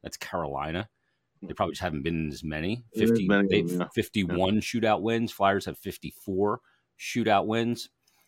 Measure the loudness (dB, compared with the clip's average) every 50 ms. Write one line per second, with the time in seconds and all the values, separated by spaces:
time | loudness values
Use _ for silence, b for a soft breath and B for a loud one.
0 | -16 -14 -12 -12 -12 -6 -4 -4 -4 -2 -4 -4 -4 -2 -2 -4 -4 -6 _ _
1 | _ _ _ _ _ _ _ -16 -12 -10 -4 -2 -2 -2 -2 -2 -4 -4 -2 -2
2 | -2 -2 0 0 -2 -2 -4 -6 -8 -6 -4 -4 -2 -2 -4 -4 -8 -8 -2 0
3 | 2 4 4 2 4 4 4 4 4 4 2 2 2 2 0 -2 -2 -2 -2 -4
4 | -2 -2 0 -2 0 0 2 2 2 2 2 0 0 0 -2 0 2 4 2 2
5 | 2 0 0 0 0 -2 -2 2 4 4 4 4 0 -4 -8 -8 -8 -10 -10 -10
6 | -10 -12 -14 -12 -8 -4 0 2 2 2 0 -2 _ _ _ _ _ _ _ -12
7 | -10 -6 -2 0 2 4 4 4 4 2 0 0 2 0 -2 -4 -6 -14 _ _
8 | _ _ _ _ _